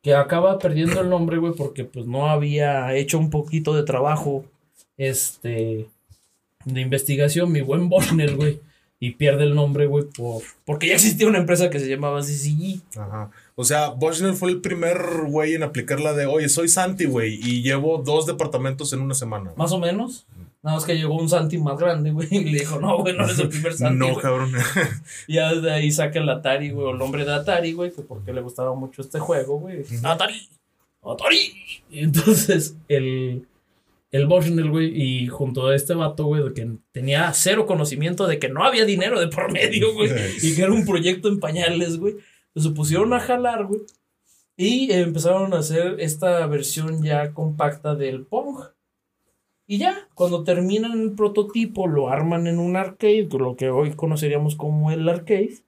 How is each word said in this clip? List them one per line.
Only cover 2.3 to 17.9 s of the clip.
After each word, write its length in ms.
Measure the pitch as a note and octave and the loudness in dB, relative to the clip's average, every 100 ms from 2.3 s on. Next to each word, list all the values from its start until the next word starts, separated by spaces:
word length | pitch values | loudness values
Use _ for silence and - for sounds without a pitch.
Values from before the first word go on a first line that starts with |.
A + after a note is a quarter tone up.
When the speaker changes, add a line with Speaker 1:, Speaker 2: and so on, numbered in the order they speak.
| D3+ D3 D3 D3 C3+ B2+ C3+ | 2 2 0 2 0 0 -2
Speaker 1:
hecho 240 | C#3+ E3 | 0 0
un 100 | D#3 | 2
poquito 440 | D#3 D3 D#3+ D#3 D3+ | 0 -2 -2 0 0
de 80 | |
trabajo, 600 | D3 B2+ C#3+ D#3 D3 C#3 - _ _ _ _ - | 0 0 2 0 -2 -4 -8 _ _ _ _ -4
este, 920 | C3+ C3 - - A#2+ A2+ A2+ A2 A2 _ _ - _ _ _ _ C3 | -2 -2 -4 -6 -6 -2 -2 -4 -8 _ _ -20 _ _ _ _ -6
de 160 | C3 | -4
investigación, 720 | C3 C#3 C#3+ C#3 C#3+ D#3 F3 | -2 -2 -2 2 2 2 2
mi 100 | D3+ | 0
buen 280 | C3 D3+ F3+ | 2 0 4
Bushnell, 460 | F#3 - D#3+ D3 C3+ | 4 4 2 2 2
güey. 240 | D3+ D3 - _ _ _ | 0 0 -12 _ _ _
Y 120 | B2 | -8
pierde 340 | - D3 C#3 D3 | 2 2 4 4
el 100 | D3 | 4
nombre, 320 | C#3+ C#3 C#3+ | 2 2 2
güey, 180 | D3 C#3+ | 2 -2
por, 380 | - A#2+ A2+ - - | -8 -8 -8 -12 -16
porque 240 | - D3+ E3 | -8 -2 0
ya 60 | |
existía 340 | F#3+ A3 - A3 | 4 4 4 4
una 120 | G3 | 4
empresa 320 | E3+ F3 F3+ | 2 2 2
que 80 | D3 | 0
se 80 | C3+ | -2
llamaba 320 | C3+ C#3+ C#3+ | -2 -2 -2
C 120 | C#3+ | -4
C 160 | C#3+ D3 | -4 0
G. 300 | D3+ F#3 F#3+ - A2 | -2 -2 -8 -12 -12
Speaker 2:
Ajá. 320 | G2+ G#2+ G#2 - _ - | -10 -10 -10 -14 _ -4
O 80 | |
sea, 260 | B2 D3+ D3 | 0 2 0
Bushnell 440 | B2+ D#3 D#3+ F#3+ F#3 | 0 -2 0 0 0
fue 160 | F3+ | 0
el 100 | F3+ | -2
primer 360 | F#3+ F3 E3+ F3 E3+ E3 D3+ | -4 -2 0 0 -2 -2 -2
güey 260 | D3+ D#3 D#3+ | 0 0 -2
en 80 | |
aplicar 360 | D3+ C3 A#2+ - | -2 -6 -4 -2
la 140 | D3+ | 0
de, 140 | D3 C#3 | 0 0
"Oye, 220 | D#3 C#3+ | 0 2
soy 180 | E3 E3+ | 2 2
Santi, 380 | F#3 F#3 F#3+ D#3 | 2 2 0 0
güey, 340 | B2 A2 G#2+ | 0 -2 -4
y 200 | A#2+ B2 | -4 -2
llevo 340 | B2+ C3+ D3+ | 0 0 0